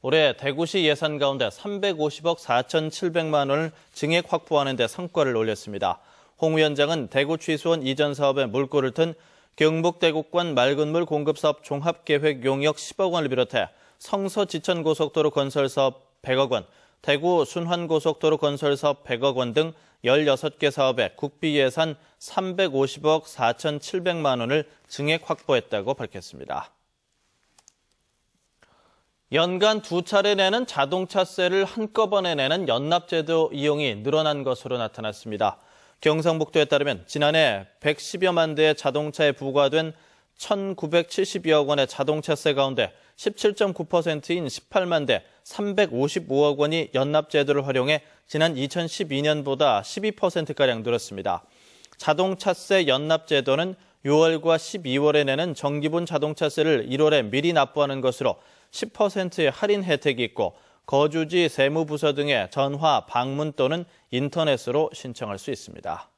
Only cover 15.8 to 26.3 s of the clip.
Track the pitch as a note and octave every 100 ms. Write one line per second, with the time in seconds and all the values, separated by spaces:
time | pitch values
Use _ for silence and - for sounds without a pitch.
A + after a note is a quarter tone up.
15.8 | C3+ C3 _ _ - C3 C3+ A#2 F2+ _
16.8 | _ _ - C#3+ E3+ F3 C#3+ F3 E3+ F3
17.8 | E3 D#3 D#3+ D3 D#3 D3+ D3 C#3+ D3 C#3+
18.8 | D3 C#3+ - A#2+ C#3 B2+ B2 A#2 D#3+ D#3+
19.8 | _ _ A#2 C#3 D3+ C3 D3+ - D3 C3+
20.8 | C3+ B2 G2+ - C#3+ _ D#3+ D3 C3 C#3
21.8 | D#3+ C#3+ _ _ - - F#3+ F#3 F#3+ C3+
22.8 | C3+ C#3+ D3 D#3 - - A#2 A#2+ D#3+ D3
23.8 | - F#3 F3+ E3+ D3 B2+ A#2 D3+ D3 _
24.8 | _ - C#3+ D#3+ - D#3 - C3 - G#2+
25.8 | G2 C3+ A2+ F#2+ -